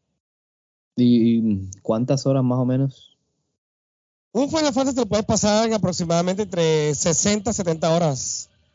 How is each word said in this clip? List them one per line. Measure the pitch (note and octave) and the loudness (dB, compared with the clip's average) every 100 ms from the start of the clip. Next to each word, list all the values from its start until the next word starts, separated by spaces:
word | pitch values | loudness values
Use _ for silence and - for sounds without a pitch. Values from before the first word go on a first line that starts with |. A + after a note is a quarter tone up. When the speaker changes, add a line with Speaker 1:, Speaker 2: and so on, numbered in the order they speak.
| _ _ _ _ _ _ _ _ _ - | _ _ _ _ _ _ _ _ _ 0
Speaker 1:
¿Y, | B2 A#2+ A#2 A#2 | 4 4 4 2
y | A2 G2 F#2+ - | 0 -2 -6 -10
cuántas | - A2+ B2+ C3+ | -4 -2 0 -2
horas | C#3 C3+ | 0 0
más | B2+ B2 | 0 0
o | |
menos? | B2+ B2+ C3+ - - _ _ _ _ _ _ _ _ _ _ _ _ | 0 0 -2 -6 -20 _ _ _ _ _ _ _ _ _ _ _ _
Speaker 2:
Un | G#3+ C#4 | -2 0
Final | D#4+ D4+ | 0 0
Fantasy | A#3 C4+ | 0 0
te | B3+ | 0
lo | G#3+ | 0
puedes | G#3+ G#3+ | 0 0
pasar | G#3+ G#3 G#3 A3+ | 0 2 2 2
en | |
aproximadamente | A3 F3+ F3 E3+ E3+ F3+ F#3+ | 0 -2 -2 0 0 0 -2
entre | G3+ F3+ E3 D#3 D3+ | -4 0 2 2 0
sesenta | C#3+ F3 D#3+ G3+ G#3 G#3+ | 0 0 0 0 0 -2
a | |
setenta | G#3 E3+ D#3+ E3+ | -4 -2 -2 0
horas. | E3 E3 C3 - - - _ _ | 2 0 -2 -6 -10 -12 _ _